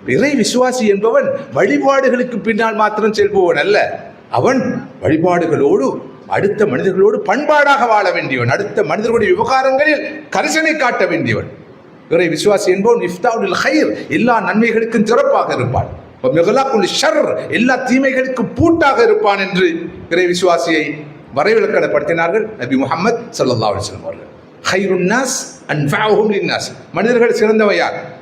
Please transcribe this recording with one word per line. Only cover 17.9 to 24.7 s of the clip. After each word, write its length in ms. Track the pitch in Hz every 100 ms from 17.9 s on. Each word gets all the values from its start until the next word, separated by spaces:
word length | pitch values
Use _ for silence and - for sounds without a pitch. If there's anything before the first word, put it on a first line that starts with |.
| 254 269 254 254 254 208 -
பூட்டாக 480 | 330 330 294 240
இருப்பான் 340 | 226 - 214 196
என்று 520 | 190 175 180 165 - - -
இறை 180 | 170 180
விசுவாசியை 680 | 175 185 170 - 160 147 147 - - - 131
வரைவிலக்கணப்படுத்தினார்கள் 1120 | 170 226 196 - 151 147 - 165 165 208 - -
நபி 180 | 123 135
முஹம்மது 420 | 131 165 202 233 - -
ஸல்லல்லாஹு 340 | 131 113 110
அலைஹி 80 | 98
வஸல்லம் 240 | 98 -
அவர்கள். 320 | - - - - - - -